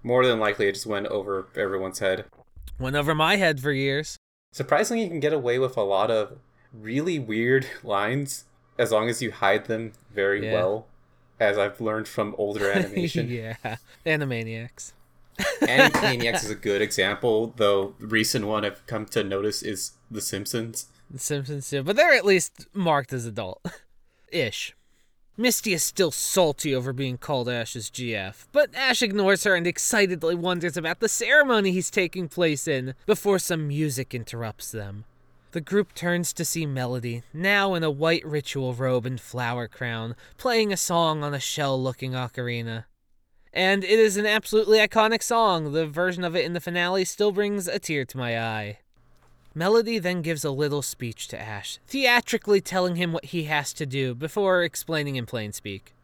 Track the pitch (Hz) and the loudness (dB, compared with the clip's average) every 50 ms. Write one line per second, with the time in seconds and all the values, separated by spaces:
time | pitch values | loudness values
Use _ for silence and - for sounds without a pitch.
0 | - 117 120 127 127 127 117 110 107 104 104 - 107 101 98 98 - 110 104 98 | -2 2 4 4 6 4 4 4 2 0 2 2 2 0 0 -2 -4 -4 -4 -2
1 | 101 107 107 104 95 101 98 95 92 - _ - 104 95 98 95 95 95 92 - | -2 -2 -4 -4 -2 -2 -4 -6 -6 -8 _ -4 -2 -2 -2 -4 -4 -4 -6 -2
2 | 104 95 95 95 - - _ - - _ _ - - - - - 127 131 135 147 | 0 0 0 0 -4 -12 _ -20 -20 _ _ -18 -16 -14 -10 -6 -6 -2 -2 0
3 | 143 151 160 151 156 160 202 202 190 170 151 139 127 147 143 135 139 139 139 143 | 0 0 2 2 4 2 4 4 4 2 2 0 -2 -2 -2 0 0 0 -2 -2
4 | 151 - - - _ _ _ _ _ _ _ - 135 - 151 147 214 208 233 233 | -4 -8 -12 -16 _ _ _ _ _ _ _ -8 0 2 2 2 2 0 0 -2
5 | 226 180 165 156 139 151 160 147 123 120 120 127 131 123 - 120 104 98 98 95 | -2 -2 -4 -2 0 0 0 0 0 0 0 2 0 0 0 -2 0 2 2 2
6 | 104 113 113 110 104 98 - - _ _ _ _ _ _ - 110 107 110 120 139 | 2 2 2 0 0 -2 -8 -20 _ _ _ _ _ _ -20 -16 -10 -4 -4 -2
7 | 156 185 170 151 123 110 110 110 117 123 131 135 131 - - - - - 104 98 | -2 0 -2 -4 -4 -4 -2 0 2 4 4 2 2 -2 -12 -14 -4 -2 0 0
8 | 104 107 127 143 143 135 - - - _ _ _ _ _ _ - 120 107 110 107 | 0 0 0 -2 -4 -4 -8 -12 -14 _ _ _ _ _ _ 0 0 2 4 2
9 | 110 120 120 - 131 107 - - - 98 101 107 - - 113 110 113 110 - _ | 2 0 -2 -2 -4 -6 -4 0 2 2 2 2 0 -2 -4 -4 -4 -10 -14 _
10 | _ _ - 104 98 98 101 101 110 110 113 90 90 95 101 113 113 _ - _ | _ _ -2 0 0 2 0 0 -2 -2 0 0 2 0 0 -2 -6 _ -20 _
11 | _ _ _ _ _ _ _ _ 117 101 101 104 98 101 101 - 113 110 107 110 | _ _ _ _ _ _ _ _ 2 2 4 2 0 0 -2 -4 -4 -2 -2 -2
12 | 107 - - - 107 104 104 - 104 101 104 107 101 98 202 196 180 - 101 190 | -6 -6 -4 -4 -4 -4 -2 -4 -4 -2 -2 0 0 2 2 2 0 0 -2 -2
13 | 175 165 - - 120 123 120 117 110 113 113 - - 117 110 - _ _ - _ | -2 0 -2 -2 -2 -2 -4 -8 -8 -10 -12 -8 -8 -8 -8 -8 _ _ -20 _
14 | _ 165 156 151 147 135 123 113 113 113 113 113 117 120 _ - - - - _ | _ -2 0 0 0 -2 -4 -4 -6 -8 -8 -10 -12 -14 _ -18 -20 -20 -20 _
15 | _ _ _ _ - _ _ - - 587 523 - - - 123 - 269 - - - | _ _ _ _ -20 _ _ -4 -4 -4 0 0 0 2 6 6 6 6 6 2
16 | - 214 147 120 117 117 113 170 117 104 107 101 - 107 101 101 107 104 - - | 2 2 0 2 0 0 0 -2 -4 -4 -8 -4 -2 0 2 2 0 0 2 0
17 | 92 98 104 - - 123 110 110 117 113 113 117 107 101 101 98 98 101 - - | 0 0 0 0 0 2 2 2 0 -2 0 2 4 4 4 4 2 -2 -6 -12
18 | 113 110 113 110 113 - - 127 101 104 107 107 104 101 98 - _ - 123 107 | -6 -2 0 2 2 2 0 -2 0 0 0 0 0 -2 -6 -8 _ -8 -8 -8
19 | 107 - - 117 101 95 98 98 101 107 101 - - 107 101 95 - - - _ | -6 -2 -2 -2 0 0 -2 -2 -2 -2 -2 -4 -6 -6 -6 -6 -8 -10 -10 _
20 | _ _ 110 107 - - - 98 104 - - 117 113 117 113 - - _ _ _ | _ _ -10 -8 -6 -6 -6 -6 -6 -4 -6 -6 -6 -6 -8 -12 -12 _ _ _
21 | - _ - 131 - - 151 143 139 127 151 143 135 - 143 139 131 156 208 240 | -20 _ -14 -10 -6 -4 -4 -4 -4 -6 -8 -10 -8 -6 -4 -4 -2 0 4 4
22 | 320 349 285 233 190 202 190 180 - - _ - - _ _ 202 185 170 151 143 | 6 6 6 4 4 2 2 2 0 -2 _ -16 -20 _ _ -2 2 4 2 2
23 | 131 - 135 123 117 117 104 113 104 92 - - _ 170 - - _ _ _ - | 2 -2 -6 -6 -6 -6 -6 -6 -8 -8 -10 -8 _ -10 -10 -10 _ _ _ -20
24 | _ _ _ _ _ _ - 170 135 110 - - - - - _ _ _ _ _ | _ _ _ _ _ _ -2 -2 0 0 -2 -6 -8 -10 -12 _ _ _ _ _
25 | _ _ _ _ _ _ _ - 226 254 - - - 220 185 156 - - - - | _ _ _ _ _ _ _ 0 2 2 2 2 0 -2 -2 0 -2 -4 2 2
26 | 190 160 - - - - - 190 180 156 139 - - 151 135 127 123 135 131 127 | 2 2 2 -2 -4 0 2 4 4 4 2 -2 -2 -2 -2 0 -2 -4 -4 -4
27 | 139 127 127 123 - - 147 127 120 120 123 120 113 - - 123 104 - _ - | -4 -4 -6 -8 -4 -2 -2 -2 0 -2 -2 -4 -4 -6 -8 -10 -10 -10 _ -8
28 | 127 120 113 101 95 95 101 - - _ - 285 302 - - - 269 262 247 - | -6 -4 -4 -4 -6 -8 -10 -16 -20 _ 2 2 2 2 0 0 2 2 4 4
29 | 247 214 196 208 196 190 196 - - 214 185 175 170 175 170 - - - - 214 | 2 2 2 4 6 6 4 4 4 2 2 4 2 0 -2 -2 -2 2 4 4
30 | 202 185 180 160 156 165 175 175 165 185 180 175 160 175 139 170 156 165 175 _ | 4 4 2 0 0 0 0 0 0 0 0 0 -2 -2 -4 -2 -4 -4 -2 _
31 | 226 208 - - 226 214 262 302 285 269 240 214 196 190 180 185 175 - - 214 | -2 -2 0 -2 2 6 6 6 8 8 4 4 4 2 2 0 -2 0 0 0
32 | 185 165 - 185 180 156 - - 175 160 151 139 - 165 147 131 127 131 131 _ | 0 0 -2 -6 -8 -6 0 2 2 2 2 0 0 -2 -2 -2 -2 -6 -10 _
33 | - - 214 - - 202 196 185 - - 180 160 156 147 143 147 156 151 127 127 | 0 0 0 2 4 2 2 2 2 0 -2 -2 -2 -2 -2 0 0 0 -2 -4
34 | 131 - - 120 113 - - 117 117 110 107 - - - - 110 101 101 101 104 | -6 -6 -6 -8 -8 -8 -8 -8 -8 -8 -8 -10 -12 -10 -8 -8 -8 -8 -10 -12
35 | 104 - _ _ _ _ _ _ _ _ - 170 151 - 185 208 208 _ - - | -14 -16 _ _ _ _ _ _ _ _ -10 -10 -6 0 0 0 0 _ -6 -4
36 | 170 175 175 175 175 - - - 170 - - 165 160 147 135 131 127 123 127 123 | -2 0 0 0 -2 -4 -4 -4 -4 -4 -2 -4 -4 -4 -2 -4 -2 -2 -4 -4
37 | 117 120 117 120 - - - 156 170 196 202 202 196 196 185 170 160 156 143 139 | -4 -6 -6 -8 -10 -12 -10 -2 0 2 2 2 2 2 0 0 0 0 0 2
38 | 156 160 170 160 - 156 151 151 139 - - 139 131 127 123 120 135 127 127 123 | 2 2 2 2 0 -2 -4 -4 -4 -4 -6 -4 -4 -4 -2 -2 0 2 2 0
39 | 110 127 131 120 - - - 123 123 117 120 123 120 110 - - 127 120 117 113 | 0 -2 -6 -6 -10 -10 -6 -4 -4 -2 -4 -4 -6 -8 -8 -8 -6 -6 -6 -6
40 | 113 117 117 - - - - - - 262 233 226 220 208 196 175 - - 180 170 | -6 -8 -10 -12 -16 -20 -20 -4 -2 0 2 2 2 2 0 -2 0 0 2 2
41 | 170 160 156 156 147 147 143 139 - - - - 147 139 135 131 127 131 123 - | 4 2 2 0 -2 -4 -4 -4 -4 -4 -2 -2 0 0 0 0 0 -2 -4 -4
42 | 131 131 127 127 127 120 _ - 123 120 120 117 117 113 113 113 113 _ _ _ | -8 -6 -4 -4 -6 -6 _ -6 -6 -4 -4 -4 -6 -6 -8 -8 -10 _ _ _
43 | _ _ _ _ _ _ _ _ _ _ - - 185 190 196 202 190 180 208 226 | _ _ _ _ _ _ _ _ _ _ -2 0 2 2 2 2 2 4 6 6
44 | 220 220 185 202 208 214 208 214 - - 214 214 220 190 220 220 214 208 - 220 | 6 6 4 2 0 2 2 0 0 2 2 2 6 6 6 6 6 6 4 4
45 | 220 220 233 220 - - 240 233 226 208 180 165 156 147 143 160 165 151 143 160 | 4 4 2 0 0 0 2 4 4 4 4 2 0 0 0 -2 -2 -2 -2 0
46 | 180 185 180 175 180 170 160 180 131 160 175 175 - 180 175 175 175 175 185 190 | 0 0 0 -2 -4 -2 0 0 0 0 -2 -4 -4 -4 -2 0 0 2 2 0
47 | 185 - - - 208 208 190 196 208 202 202 202 180 170 - - - - 156 139 | 0 -2 0 2 2 2 4 2 0 0 0 -2 -2 -2 -4 -4 -4 -2 -2 -2
48 | 131 127 - 127 123 120 117 113 113 113 110 110 107 101 104 - _ _ _ _ | -2 -4 -6 -6 -2 -2 -2 -2 -2 -2 -2 -4 -4 -6 -10 -12 _ _ _ _
49 | _ _ - - _ _ - _ _ - - 151 165 190 220 233 226 220 233 220 | _ _ -20 -20 _ _ -20 _ _ -14 -6 -2 2 4 4 4 4 2 -2 0
50 | 170 180 180 180 151 165 165 147 135 156 135 135 151 147 143 143 135 - - - | 0 0 -2 -2 -2 -2 -4 -2 -2 -4 -2 0 0 0 0 -2 -4 -6 -8 -8
51 | 127 117 110 - - - - - - 110 107 101 - - - - _ - - 269 | -8 -8 -8 -10 -12 -12 -12 -12 -10 -10 -12 -12 -10 -12 -14 -14 _ -6 -2 2
52 | 269 247 240 240 - - - 220 - 208 208 196 - - 185 185 180 180 175 170 | 4 6 4 4 2 2 -4 -2 2 4 4 4 4 2 0 0 0 0 0 0
53 | 180 170 160 165 - - - 170 156 147 156 147 139 - - - 156 139 127 139 | -2 -2 -2 -4 -6 -4 -6 -6 -2 0 -2 -2 -2 -4 -6 -6 -6 -4 -2 -2
54 | 135 127 123 120 147 156 - 214 202 190 185 180 175 165 - - - - 160 156 | -2 -2 -2 -4 -8 -4 -2 0 2 4 4 4 2 0 -4 -8 -6 -4 -4 -2
55 | 147 143 139 127 120 - - 117 107 104 104 - - 107 98 98 _ - _ _ | -2 -2 -4 -4 -6 -4 -6 -6 -6 -6 -8 -10 -8 -8 -10 -10 _ -18 _ _